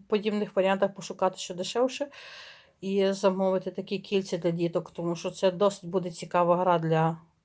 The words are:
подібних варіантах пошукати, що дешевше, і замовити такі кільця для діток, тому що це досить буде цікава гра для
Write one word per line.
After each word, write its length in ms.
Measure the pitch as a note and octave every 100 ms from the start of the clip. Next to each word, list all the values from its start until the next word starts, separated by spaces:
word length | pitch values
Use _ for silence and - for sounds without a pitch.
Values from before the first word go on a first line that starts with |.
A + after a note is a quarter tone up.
| -
подібних 480 | G#3+ G#3 G#3 G#3 G3+
варіантах 380 | F#3 G3 G3
пошукати, 440 | G3 E3+ G3 F#3 F#3+
що 160 | -
дешевше, 540 | F3+ F#3 A#3 B3+ - C#4+ - - - - - _ -
і 300 | F#3+ G3 G3
замовити 600 | G3 G3 F#3+ F#3+ F#3 F#3
такі 280 | F#3 F#3+ G3
кільця 380 | - G3 F#3+ F3
для 140 | E3+
діток, 400 | E3+ E3+ E3+ E3+
тому 240 | - E3+ E3+
що 160 | F#3
це 200 | F3+ F#3+
досить 380 | F3 G3+ G3 F3
буде 220 | F#3 F3
цікава 460 | E3 E3 F3 F3 F3
гра 220 | F3+ E3+
для 380 | D#3+ D#3+ D#3+ E3 - _